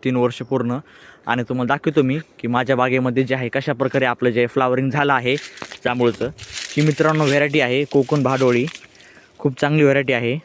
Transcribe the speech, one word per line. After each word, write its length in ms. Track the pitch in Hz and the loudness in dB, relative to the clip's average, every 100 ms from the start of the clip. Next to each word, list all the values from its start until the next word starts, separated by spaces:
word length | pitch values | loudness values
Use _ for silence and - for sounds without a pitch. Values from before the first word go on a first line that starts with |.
तीन 120 | 131 127 | -2 0
वर्ष 260 | 120 120 | 0 -2
पूर्ण. 360 | 123 135 120 123 - - - - - | -4 -2 -2 -4 -8 -20 -20 -16 -4
आणि 160 | 123 117 | -2 -2
तुम्हाला 260 | 127 123 | -4 0
दाखवतो 280 | 143 - 156 | 0 0 2
मी 160 | 131 143 - _ | 2 0 -6 _
की 100 | 117 | -4
माझ्या 280 | 123 127 131 | -2 0 2
बागेमध्ये 480 | 127 127 127 123 | 2 2 0 0
जे 100 | 127 | 0
आहे, 140 | 131 123 | -2 -2
कशा 240 | 131 135 | -4 -4
प्रकारे 320 | 127 131 139 | -2 0 0
आपलं 260 | 131 120 123 | 0 0 0
जे 160 | 113 120 | 2 0
फ्लॉवरिंग 440 | - 127 127 131 | 2 0 0 0
झालं 220 | 131 143 | 0 2
आहे 240 | 135 123 143 - - - - | 2 0 -4 -4 -16 -18 -8
जांभूळचं. 460 | - 123 120 110 117 - - - - - | -4 2 0 0 -6 -8 -14 -12 -8 0
ही 100 | 151 | 0
मित्रांनो 380 | 147 156 156 | 2 2 2
व्हरायटी 360 | 151 143 147 147 | 2 2 2 0
आहे 240 | 123 127 | 2 0
कोकण 380 | 143 139 127 151 | 0 0 2 0
भाडोळी, 440 | 127 131 131 120 139 - - - - - - _ | 0 2 2 2 0 -6 -20 -20 -20 -20 -20 _
खूप 220 | 147 127 | -6 -2
चांगली 220 | 147 151 | 0 4
व्हरायटी 300 | 143 135 131 | 4 2 0
आहे. 260 | 123 117 139 | -2 -2 -4